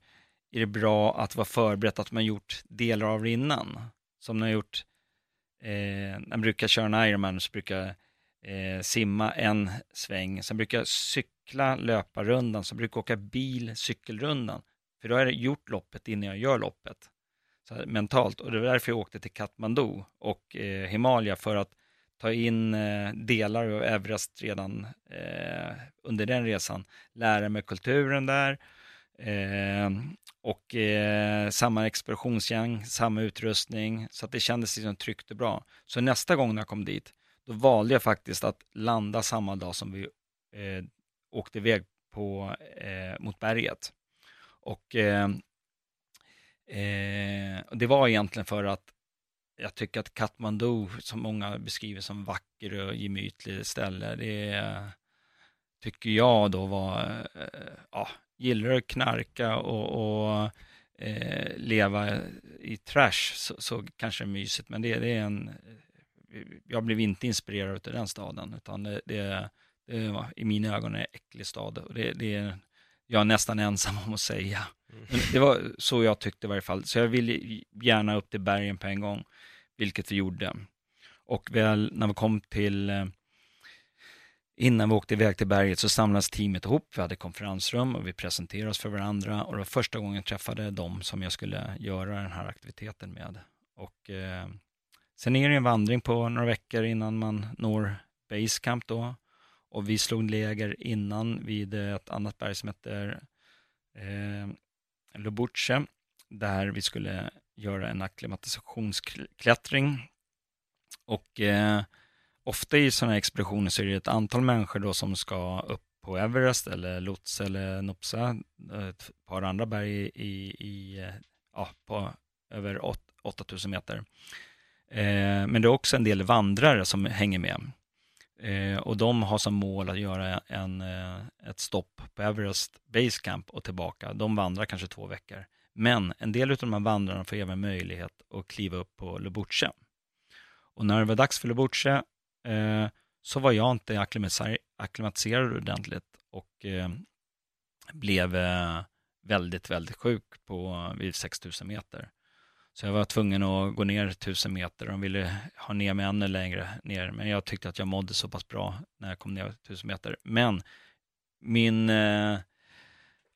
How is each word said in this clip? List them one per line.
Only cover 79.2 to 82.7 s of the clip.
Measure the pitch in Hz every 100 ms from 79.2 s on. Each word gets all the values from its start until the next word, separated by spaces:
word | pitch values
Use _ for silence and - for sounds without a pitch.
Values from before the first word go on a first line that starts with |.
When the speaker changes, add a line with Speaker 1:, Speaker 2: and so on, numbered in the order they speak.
| - - - - _ -
Speaker 1:
vilket | 104 - -
vi | 101
gjorde. | 95 90 98 - 98 _ _ _ - _ -
Och | - -
väl | 117 107 107 107
när | - 107
vi |
kom | 101 110 107
till, | - 107 104